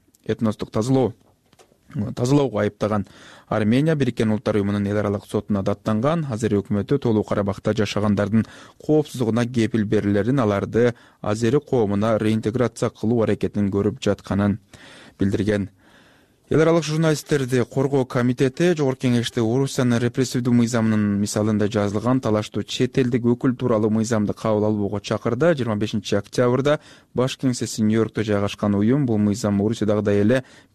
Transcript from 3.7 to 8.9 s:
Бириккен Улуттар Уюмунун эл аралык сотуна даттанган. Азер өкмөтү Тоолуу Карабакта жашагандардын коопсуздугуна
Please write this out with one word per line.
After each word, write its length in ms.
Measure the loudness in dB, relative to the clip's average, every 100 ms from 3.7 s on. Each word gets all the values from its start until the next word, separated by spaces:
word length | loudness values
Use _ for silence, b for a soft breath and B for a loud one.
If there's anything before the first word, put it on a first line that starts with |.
| 2 2 0
Бириккен 340 | 0 0 0
Улуттар 240 | 0 0
Уюмунун 320 | 0 0 -2 -2
эл 120 | -2
аралык 260 | -2 -4 -4
сотуна 380 | -4 -2 -2
даттанган. 600 | -2 -2 -2 -2 0 -2 -4
Азер 240 | -4 0
өкмөтү 460 | 0 0 -4 -2 0
Тоолуу 240 | 2 0
Карабакта 500 | 0 -2 -2 -2 -2
жашагандардын 720 | -2 -2 0 0 0 2 0 0 B B -10
коопсуздугуна 640 | 0